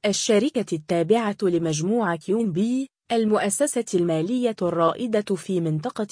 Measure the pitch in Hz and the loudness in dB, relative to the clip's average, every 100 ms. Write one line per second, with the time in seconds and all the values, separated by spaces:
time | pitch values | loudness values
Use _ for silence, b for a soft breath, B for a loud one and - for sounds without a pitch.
0 | 208 196 - 208 269 247 196 165 156 170 | -2 -2 2 2 4 -2 -2 -6 0 0
1 | 165 233 214 202 196 170 165 156 175 233 | 2 2 2 0 0 2 0 -2 0 0
2 | 202 165 175 214 226 165 226 254 269 _ | 0 -2 -2 -2 0 0 0 -2 -4 _
3 | _ 233 214 214 202 - - 247 233 185 | _ 0 2 2 0 0 0 0 -2 0
4 | 175 160 170 247 240 220 175 170 165 - | 2 0 0 0 -2 0 -2 2 2 2
5 | 240 214 208 190 - 185 165 156 240 - | -2 -2 -2 -4 -2 -2 0 -2 -4 -6
6 | 208 | -4